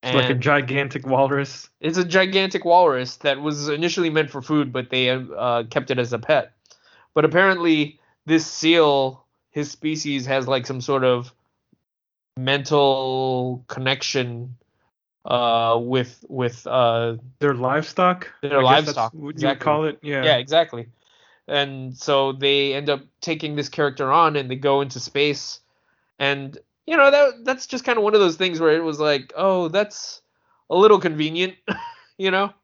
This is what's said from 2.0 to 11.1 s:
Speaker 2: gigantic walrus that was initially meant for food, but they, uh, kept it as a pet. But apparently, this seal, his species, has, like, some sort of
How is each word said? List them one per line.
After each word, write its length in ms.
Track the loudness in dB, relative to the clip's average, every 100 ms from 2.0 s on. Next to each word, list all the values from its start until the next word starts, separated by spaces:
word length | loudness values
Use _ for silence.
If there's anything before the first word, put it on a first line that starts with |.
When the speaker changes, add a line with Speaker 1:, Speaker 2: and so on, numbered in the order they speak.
Speaker 2:
gigantic 600 | 0 2 2 0 -2 -2
walrus 520 | 2 4 4 2 -4 -4
that 220 | -2 -2
was 280 | -2 -4 -4
initially 420 | -2 -2 0 0
meant 200 | 0 -2
for 120 | -6
food, 300 | -2 0 0
but 180 | -4 -4
they, 200 | 0 0
uh, 520 | 0 -4 -6 -2 -2 -2
kept 200 | -4 -2
it 60 | -2
as 120 | -2
a 60 | -6
pet. 340 | 0 0 -2 _ _ _ _ _ _
But 100 | 0
apparently, 760 | 2 4 2 2 2 0 0 -8 _ _ 0
this 200 | 0 0
seal, 760 | -4 2 4 4 4 0 -6 _ _ _
his 200 | -8 -8
species, 560 | -6 -6 -6 -4 -6 -2
has, 220 | -2 0
like, 180 | -2 -4
some 140 | -10
sort 240 | -2 0
of 280 | 2